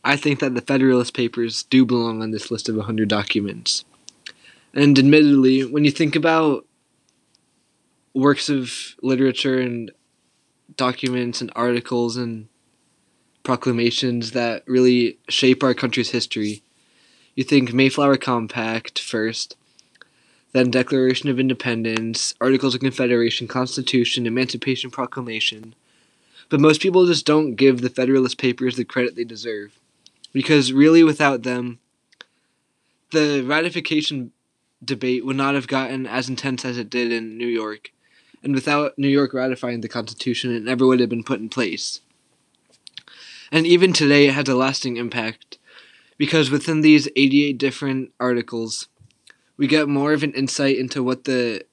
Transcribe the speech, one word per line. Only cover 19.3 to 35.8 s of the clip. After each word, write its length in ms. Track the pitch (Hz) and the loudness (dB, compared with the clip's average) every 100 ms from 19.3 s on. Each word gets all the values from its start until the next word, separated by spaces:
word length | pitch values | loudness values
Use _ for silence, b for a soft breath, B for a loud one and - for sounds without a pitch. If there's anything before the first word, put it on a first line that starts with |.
| 113 - - b b b b b b b b b | -6 -10 -14 b b b b b b b b b
then 180 | 131 123 | 0 2
Declaration 560 | 127 127 135 127 127 147 | 0 0 0 0 0 -2
of 140 | 127 | 0
Independence, 920 | 131 123 127 113 113 110 113 113 - - | 0 -2 -4 -4 -4 -4 -4 -4 -6 -2
Articles 340 | 127 135 131 | 0 2 0
of 60 | 123 | -2
Confederation, 680 | 131 123 123 120 117 - 120 | -4 -2 0 2 2 -2 -6
Constitution, 760 | 127 127 - 127 127 120 131 117 | -4 -4 -4 0 0 0 -2 -2
Emancipation 640 | 117 127 120 - 127 127 | -2 -4 -4 -6 -6 -8
Proclamation. 880 | 123 123 - 120 110 - 110 113 _ b b b b b b b | -8 -10 -8 -10 -4 -6 -6 -20 _ b b b b b b b
But 120 | 147 | 2
most 180 | - 156 | 4 4
people 260 | 190 185 180 | 2 4 4
just 200 | 160 - | 2 2
don't 300 | 151 151 107 | 0 0 2
give 260 | 135 123 | 2 4
the 80 | 123 | -4
Federalist 480 | 123 127 135 127 - | -2 2 2 0 -2
Papers 400 | 131 123 127 120 | -4 -2 -4 -4
the 80 | 117 | -6
credit 320 | 131 123 120 | -4 -4 -6
they 80 | 117 | -10
deserve, 520 | 113 117 107 104 _ _ _ _ _ - | -10 -10 -10 -12 _ _ _ _ _ -6
because 400 | 139 131 151 127 | -4 4 4 4
really 320 | 135 151 165 | 4 8 8
without 400 | 160 147 147 127 | 6 4 0 0
them, 360 | 123 123 123 120 _ _ _ _ - _ _ _ _ _ _ _ _ | -4 -6 -6 -12 _ _ _ _ -20 _ _ _ _ _ _ _ _
the 300 | 156 147 143 | 0 2 0
ratification 880 | 127 151 170 170 156 151 147 143 120 _ _ _ _ _ 131 | 0 -2 -2 -4 -2 -2 -2 -6 -10 _ _ _ _ _ -8
debate 400 | 123 127 127 127 | -4 -2 -2 -2
would 100 | 135 | -2
not 200 | 139 139 | 0 -2
have 120 | 120 | -2
gotten 380 | 135 | -4